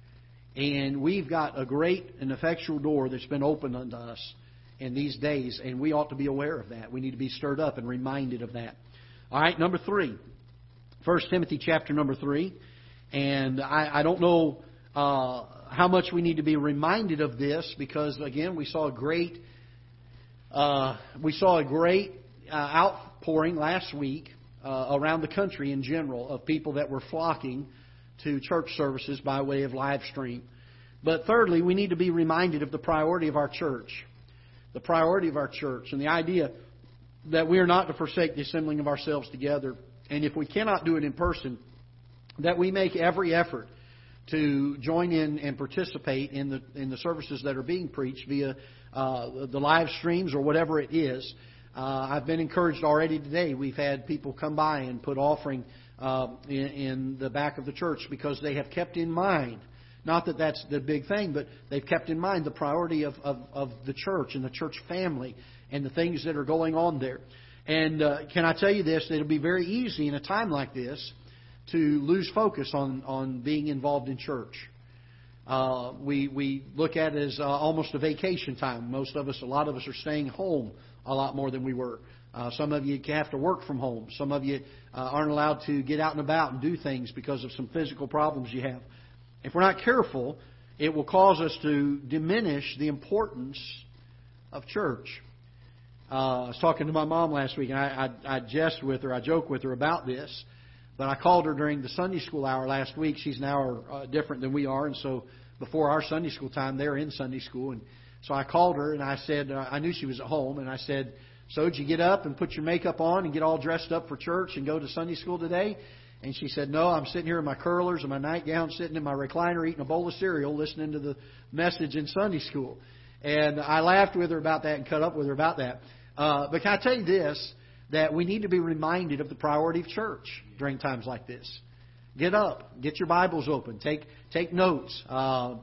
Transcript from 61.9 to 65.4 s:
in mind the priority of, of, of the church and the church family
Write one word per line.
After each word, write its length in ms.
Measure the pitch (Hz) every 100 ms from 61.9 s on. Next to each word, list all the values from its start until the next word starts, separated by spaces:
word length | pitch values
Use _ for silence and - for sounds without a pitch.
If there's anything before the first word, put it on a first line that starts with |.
| 165 165
in 100 | 160
mind 260 | 185 185 147
the 60 |
priority 520 | - 147 156 170 156
of, 120 | 147 131
of, 140 | 143 127 123
of 180 | 139 135 117 127
the 80 |
church 420 | 135 - 185 131 135
and 80 |
the 60 | 131
church 260 | - 160 - -
family 480 | - 180 139 127 117